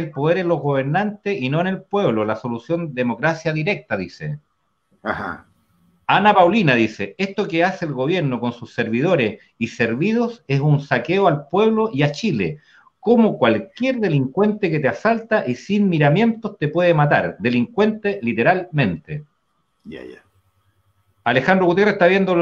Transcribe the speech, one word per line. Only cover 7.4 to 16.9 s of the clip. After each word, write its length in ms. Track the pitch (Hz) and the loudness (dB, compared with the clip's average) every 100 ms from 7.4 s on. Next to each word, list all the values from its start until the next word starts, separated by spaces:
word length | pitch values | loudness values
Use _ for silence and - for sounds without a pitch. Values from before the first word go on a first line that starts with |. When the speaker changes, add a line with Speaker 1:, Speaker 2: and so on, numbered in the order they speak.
| 180 | -4
Speaker 1:
que 160 | 165 | 0
hace 220 | 180 185 165 | 0 -2 -6
el 80 | |
gobierno 460 | 127 135 185 143 120 | -4 -2 -2 -2 -2
con 140 | 120 | -4
sus 180 | - 110 - | -6 -10 -6
servidores 640 | 110 117 160 151 110 - _ _ | -2 0 0 2 0 -4 _ _
y 120 | 113 | -8
servidos 760 | - 113 117 190 226 233 - - | -2 -2 0 -2 0 -2 -6 -4
es 120 | 139 | -2
un 200 | 147 147 | 2 0
saqueo 460 | - 123 - 190 190 | 0 -4 -2 0 2
al 200 | 147 - | 0 -2
pueblo 420 | 185 220 220 220 | 0 2 2 -2
y 120 | 135 | 0
a 80 | 147 | -2
Chile. 480 | 147 220 123 85 76 _ _ _ _ | -2 -4 -2 -4 -6 _ _ _ _
Como 400 | - 240 214 147 | 0 2 2 2
cualquier 560 | 117 104 - - 254 247 | 2 2 -2 -4 -4 -2
delincuente 720 | 202 147 131 - 214 208 180 | 0 0 -2 0 0 0 -2
que 100 | 156 | 0
te 80 | 131 | -2
asalta 580 | 113 214 226 226 160 - | 0 0 -2 0 -2 -2
y 80 | 123 | -6
sin 340 | - 208 202 | -2 0 2
miramientos 680 | 165 147 170 233 220 208 - | 2 4 4 2 0 -6 -6
te 80 | 147 | -4
puede 260 | 160 175 | 2 2